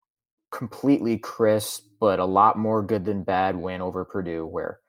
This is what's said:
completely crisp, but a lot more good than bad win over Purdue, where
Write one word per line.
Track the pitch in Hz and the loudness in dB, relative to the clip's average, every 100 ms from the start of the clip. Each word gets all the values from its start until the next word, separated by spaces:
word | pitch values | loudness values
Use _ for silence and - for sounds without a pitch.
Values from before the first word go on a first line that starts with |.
| _ _ _ _ _ | _ _ _ _ _
completely | - 113 - 131 139 107 110 | -10 -10 -2 2 2 2 -2
crisp, | - - 110 107 104 - - _ | -4 0 2 2 0 -10 -16 _
but | 104 92 | 2 2
a | 92 | 2
lot | 95 110 107 | 6 6 4
more | 110 110 | 0 0
good | 98 107 92 | 0 -2 -2
than | 101 | -4
bad | 92 92 95 92 | -2 0 0 -2
win | 90 90 | -6 -6
over | 92 92 | -6 -6
Purdue, | 92 101 87 82 | -6 -6 -4 -6
where | 80 82 82 - | -6 -6 -8 -10